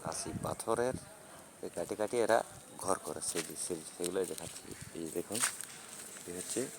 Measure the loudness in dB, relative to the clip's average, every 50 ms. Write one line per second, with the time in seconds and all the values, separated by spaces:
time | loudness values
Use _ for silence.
0 | -2 -2 -2 -2 -2 -2 -2 -2 0 0 0 0 2 2 4 6 6 2 2 0
1 | -6 -10 -14 -16 -16 -16 -16 -16 -16 -16 -14 -8 -8 -6 -2 -2 0 0 2 0
2 | 2 2 6 4 8 8 8 8 8 4 -8 -14 -14 -14 -10 -4 4 4 4 4
3 | 4 -2 -2 -2 -2 0 0 0 -2 -2 -4 -4 -2 -2 -2 -2 -2 -8 -6 0
4 | 0 2 4 4 2 2 0 -6 -6 -8 -8 -10 -10 -10 -10 -10 -10 -8 -6 -4
5 | -4 -2 -2 -2 -2 0 2 2 2 2 2 -2 -10 -10 -10 -12 -12 -12 -12 -12
6 | -10 -10 -10 -12 -10 -8 -6 -6 -4 -2 0 0 0 0 -2